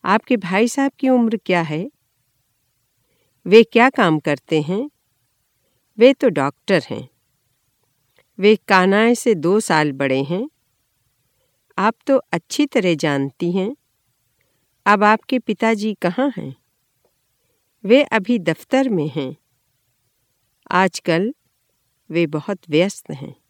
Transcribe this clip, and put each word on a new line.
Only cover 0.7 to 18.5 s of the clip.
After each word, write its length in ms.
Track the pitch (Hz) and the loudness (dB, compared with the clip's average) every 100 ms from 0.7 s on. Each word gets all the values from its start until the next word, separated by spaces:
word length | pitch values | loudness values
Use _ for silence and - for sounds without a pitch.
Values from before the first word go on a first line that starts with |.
| - 277 _ | 0 -4 _
की 100 | 262 | 0
उम्र 280 | 254 226 214 | 2 0 -4
क्या 260 | - 180 | -2 -2
है? 280 | 160 156 233 _ _ _ _ _ _ _ _ _ _ _ _ _ _ _ 180 | -2 -6 -8 _ _ _ _ _ _ _ _ _ _ _ _ _ _ _ 4
वे 160 | 214 | 6
क्या 280 | 226 233 254 | 6 4 2
काम 280 | - 185 156 | 2 0 0
करते 420 | 156 143 _ 160 | -2 -6 _ -2
हैं? 280 | 147 190 285 _ _ _ _ _ _ _ _ _ _ - | -2 -6 -6 _ _ _ _ _ _ _ _ _ _ 4
वे 140 | 240 | 4
तो 160 | 277 262 | 4 0
डॉक्टर 540 | 151 135 _ - 185 - | 0 -4 _ -2 -2 -2
हैं। 180 | 107 120 _ _ _ _ _ _ _ _ _ _ _ _ - | -12 -14 _ _ _ _ _ _ _ _ _ _ _ _ -2
वे 160 | 196 220 - | 2 2 2
कानाए 460 | 190 185 202 226 | 2 2 2 2
से 200 | 233 247 | 0 0
दो 260 | 190 160 208 | 0 0 -2
साल 320 | - 160 151 | 0 0 0
बड़े 300 | 135 139 131 | -2 -2 -2
हैं। 260 | 139 180 277 _ _ _ _ _ _ _ _ _ _ _ _ - | -2 -6 -8 _ _ _ _ _ _ _ _ _ _ _ _ -2
आप 160 | 202 - - | -2 -2 0
तो 100 | 269 - | 0 0
अच्छी 340 | 170 _ - 294 | -8 _ -4 -2
तरह 280 | 254 185 | 0 0
जानती 560 | 160 156 139 139 _ 175 | 0 -2 -2 -4 _ -4
हैं। 240 | 185 196 285 _ _ _ _ _ _ _ _ _ _ - | -2 -4 -8 _ _ _ _ _ _ _ _ _ _ 0
अब 180 | 208 | 4
आपके 340 | 208 220 - 254 | 4 2 -2 -6
पिताजी 560 | - 202 226 220 214 | -4 -2 -2 -2 -4
कहाँ 380 | 196 175 180 277 202 | -4 -4 -2 -4 -4
हैं? 180 | 147 135 _ _ _ _ _ _ _ _ _ _ _ _ | -12 -16 _ _ _ _ _ _ _ _ _ _ _ _
वे 180 | 196 254 | 2 4
अभी 360 | 285 226 190 240 | 4 -2 -2 -2
दफ्तर 500 | 170 | -2